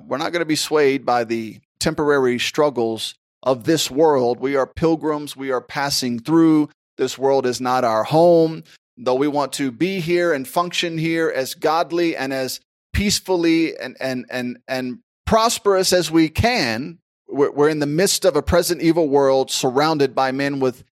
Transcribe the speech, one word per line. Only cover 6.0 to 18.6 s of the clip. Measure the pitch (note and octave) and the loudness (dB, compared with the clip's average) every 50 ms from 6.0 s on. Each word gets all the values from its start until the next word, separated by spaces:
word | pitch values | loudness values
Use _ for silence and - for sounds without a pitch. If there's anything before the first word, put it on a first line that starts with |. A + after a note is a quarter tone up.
| C3 B2 A#2+ A#2 | -4 -4 -4 -6
through. | A#2 D3+ D#3+ E3 E3 D#3+ D#3 D3+ D3 D3 _ _ _ _ _ | -2 0 4 4 6 6 4 4 2 0 _ _ _ _ _
This | - B2+ B2+ - - | -4 -4 -4 -2 -2
world | C3 C3+ C#3 C3+ B2+ | 0 2 2 2 2
is | B2+ A#2+ A#2+ | 0 -2 -2
not | B2 B2 B2+ B2+ B2+ | -2 0 0 0 2
our | A#2 A2 A2 A2 | 2 0 0 0
home. | - C#3 D#3+ E3+ F3 E3+ E3 D#3+ D#3+ D#3+ D#3 - _ - _ _ _ _ | 2 2 4 6 6 6 6 4 2 -2 -6 -14 _ -20 _ _ _ _
Though | - A#2+ B2+ B2+ | -8 -2 -2 0
we | B2+ C#3+ D3+ | 0 0 0
want | C#3 D3 C#3 C3 - | 0 -2 -4 -4 -4
to | - C#3+ C3 | -4 -4 -4
be | A#2+ G#2+ D#3 F#3 F#3+ F#3+ | -2 -2 -2 -2 -2 -4
here | D#3+ E3 F3 F3 F3 E3+ | -2 0 0 0 2 0
and | D#3+ C3+ C3 | 0 -2 -4
function | - - F#3 F3 F3+ - - - F3 E3 D#3+ | -4 -2 -2 -2 -2 -2 -4 -4 -4 -4 -4
here | D#3 E3 E3 E3 E3 D#3 - | -2 -2 0 0 -2 -2 -2
as | C3 C3 B2 - | -2 -4 -6 -6
godly | - - D3+ D#3 E3 F3 D3 E3 F3 F3 E3 D3 | -2 -2 0 2 0 0 0 0 0 0 0 -2
and | - C3 C3+ | -4 -6 -6
as | C3+ C3+ C3 B2+ - - _ _ _ _ _ _ | -4 -4 -6 -6 -8 -10 _ _ _ _ _ _
peacefully | - - G3 G#3 F#3 - - - F#3+ F3 E3 E3 E3 E3 E3 D#3 - | -2 -2 0 0 0 -2 -2 -2 -2 2 2 2 2 2 0 -2 -4
and, | - A2+ B2+ - - | -8 -12 -14 -12 -8
and, | - C3 B2+ B2+ B2 - | -6 -6 -6 -6 -8 -8
and, | B2 B2+ B2 B2 A#2+ - _ - | -8 -6 -6 -6 -8 -10 _ -8
and | C3 C3 B2+ B2+ B2 - _ _ _ _ - | -6 -6 -6 -8 -10 -12 _ _ _ _ -4
prosperous | - G3+ A3 A3 A#3 - - - G3+ G3 F#3 F#3 - | 0 2 2 2 2 -2 0 0 2 2 2 2 2
as | F#3 F3+ E3+ D3+ | 2 0 0 2
we | D#3 E3 D#3+ D3+ | 2 2 2 2
can, | - - - A#3 B3 A3+ D#3 A#2+ A2 A2+ C#3+ F3+ E3 _ _ _ _ _ _ - | 0 0 0 2 2 0 0 -2 -2 -4 -6 -10 -14 _ _ _ _ _ _ -8
we're, | - C3+ C#3+ - | -2 0 0 0
we're | - C#3 D3 D#3 | 2 2 2 2
in | D#3+ D3+ | 2 0
the | D3 | -2
midst | C#3+ D3 D#3+ F#3+ G3 - - - | -2 0 0 2 2 0 2 2
of | F#3 D#3 | 2 2
a | D3+ | 2
present | - - - E3+ | 0 2 2 2